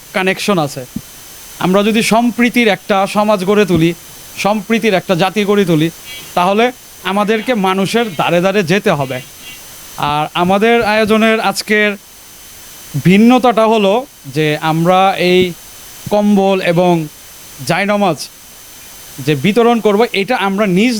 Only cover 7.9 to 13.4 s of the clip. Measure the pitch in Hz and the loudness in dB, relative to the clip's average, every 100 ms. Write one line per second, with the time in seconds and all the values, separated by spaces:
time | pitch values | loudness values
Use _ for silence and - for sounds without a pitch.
7.9 | 226 220 160 135 170 190 202 160 196 208 | -2 -2 -2 0 0 0 0 0 0 0
8.9 | 147 131 127 - - - - - - - | -2 -4 -8 -12 -18 -20 -20 -20 -20 -16
9.9 | - 147 147 151 165 180 196 226 233 214 | -6 -4 -2 -4 -2 0 2 2 2 2
10.9 | 214 214 214 220 220 190 202 - 208 208 | 0 2 2 2 0 -2 -4 -2 0 0
11.9 | 196 - - - - - - - - - | -4 -12 -20 -20 -20 -20 -20 -20 -20 -10
12.9 | 143 165 196 233 254 | -2 4 6 6 4